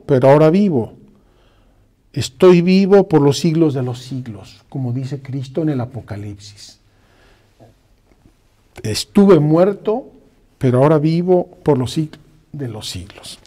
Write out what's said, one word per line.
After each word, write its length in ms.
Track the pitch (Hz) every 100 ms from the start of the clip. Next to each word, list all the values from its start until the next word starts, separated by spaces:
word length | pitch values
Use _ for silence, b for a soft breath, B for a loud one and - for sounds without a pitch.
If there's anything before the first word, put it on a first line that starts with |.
| -
pero 240 | 135 131
ahora 180 | 147 156
vivo. 440 | 185 202 139 104 - _ _ _ _ _ _ _ _ _ _ _
Estoy 520 | 139 - - 185 175
vivo 440 | 175 190 190 202 190
por 140 | 151
los 160 | 143 135
siglos 380 | 170 160 156 135
de 80 |
los 180 | 123 120
siglos", 640 | - 135 127 101 - - _
como 260 | 143 123
dice 280 | 127 131 143
Cristo 400 | 135 135 131 170
en 80 | 156
el 100 | 131
Apocalipsis. 1000 | 117 113 - 101 104 101 - 101 - _ _ _ _ _ _ _ _ _ - _ _ _ _ _ _ _ _ _ _ -
"Estuve 580 | 110 107 - - 202 165
muerto, 680 | 151 160 190 196 208 233 - _ _ _ _ -
pero 220 | 131 123
ahora 180 | 147 156
vivo 500 | 156 165 175 180 - -
por 160 | - 131
los 140 | 123
siglos 280 | 160 151 - _ _ _
de 160 | 147 123
los 220 | 107 -
siglos". 480 | 92 87 - - -